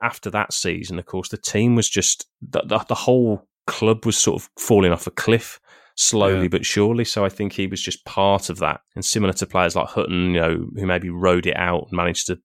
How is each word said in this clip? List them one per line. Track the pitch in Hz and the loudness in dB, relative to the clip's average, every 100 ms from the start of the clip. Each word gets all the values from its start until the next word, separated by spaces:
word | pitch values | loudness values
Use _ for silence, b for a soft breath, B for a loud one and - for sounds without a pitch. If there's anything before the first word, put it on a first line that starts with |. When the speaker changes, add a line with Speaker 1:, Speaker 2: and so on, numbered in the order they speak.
Speaker 1:
after | 117 - 101 | -6 -6 -6
that | 104 - | -4 -4
season, | - 92 87 90 90 | -4 -4 -4 -6 -10
of | |
course, | - 95 - | -8 -8 -8
the | 107 | -8
team | - 104 117 | -4 0 2
was | 117 - | 2 2
just, | 101 - - - _ | 0 0 -2 -8 _
the, | - - | -6 -4
the, | 101 107 - | -2 -2 -2
the | |
whole | 120 - 127 117 101 _ _ - | -2 2 4 4 0 _ _ -10
club | - 113 113 117 | 0 2 2 0
was | - | 0
sort | - - | 0 -2
of | - - | -6 -6
falling | - 104 90 | 2 4 4
off | 85 - | 2 -4
a | |
cliff | - - 117 - - b b b b | -4 0 0 0 -18 b b b b
slowly | - 110 98 95 | 0 4 4 2
Speaker 2:
Yeah. | 90 | 2
Speaker 1:
but | 87 | 0
surely. | - 104 104 117 | 0 2 2 2
So | 113 107 98 | -2 0 -2
I | |
think | - 101 | -2 -6
he | - 95 | -4 -4
was | 95 | -4
just | - - - | -8 -8 -6
part | - 98 98 - | 2 4 2 0
of | 87 | -2
that. | 78 71 _ | -2 -4 _
And | - | -8
similar | - 113 95 | -4 0 0
to | 92 95 | 0 -2
players | 92 87 87 | 0 2 0
like | - | -2
Hutton, | - 87 90 90 | -2 -2 0 2
you | 87 | 2
know, | 82 82 82 | 2 0 -4
who | - 92 | -4 -2
maybe | 90 90 | -2 -2
rode | 87 92 90 87 | 0 2 2 2
it | 80 | 0
out | 87 85 - | 0 -2 -2
and | |
managed | 90 87 85 - | -2 -2 -2 -6
to | 87 | -8